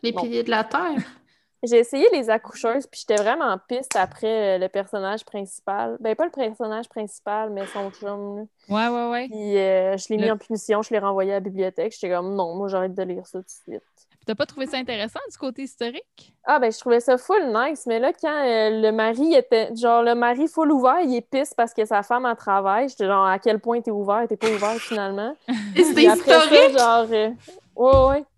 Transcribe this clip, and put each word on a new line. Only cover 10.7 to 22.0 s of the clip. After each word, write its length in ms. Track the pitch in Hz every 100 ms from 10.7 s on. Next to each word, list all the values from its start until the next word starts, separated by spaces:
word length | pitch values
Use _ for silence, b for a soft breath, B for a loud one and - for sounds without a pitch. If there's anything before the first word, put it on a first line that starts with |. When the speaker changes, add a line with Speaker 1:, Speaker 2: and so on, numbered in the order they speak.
| 208
Speaker 2:
je 80 | 214
l'ai 80 | 220
renvoyé 320 | 196 196 190
à 40 | 202
la 40 |
bibliothèque. 540 | 196 190 190 185 185
J'étais 200 | - 190
comme, « 220 | 180 180 196
Non, 180 | 175
moi, 140 | 170 202
j'arrête 260 | 190 185
de 80 | 185
lire 240 | 185 180 185
ça 140 | 185
tout 60 | 185
de 40 |
suite. » 320 | - - 107 _ _ _
Speaker 3:
Puis 80 | _ -
t'as 80 | 220
pas 100 | 294
trouvé 220 | - 269
ça 100 | 262
intéressant 420 | 254 226 220 - 523
du 40 | -
côté 280 | 269 247
historique ? 720 | 269 _ 233 262 480 _ _ _ -
Speaker 2:
Ah, 140 | 294
ben, 120 | 240
je 60 | 220
trouvais 220 | - 240
ça 180 | 240 254
full 340 | 254 403 302
nice, 340 | 214 262 294 -
mais 100 | 226
là, 160 | 262
quand, 320 | 359 320 294 269
euh, 340 | 226 214 220
le 120 | 220
mari 420 | 220 220 226 311
était, 380 | 302 247 226 220 226
genre, 280 | 233 233
le 100 | 233
mari 340 | 240 240 240 311
full 240 | - 311
ouvert, 280 | 294 254 311
il 140 | 330 247
est 60 | 240
pisse 280 | 269 294 -
parce 160 | 233
que 120 | - 214
sa 180 | 208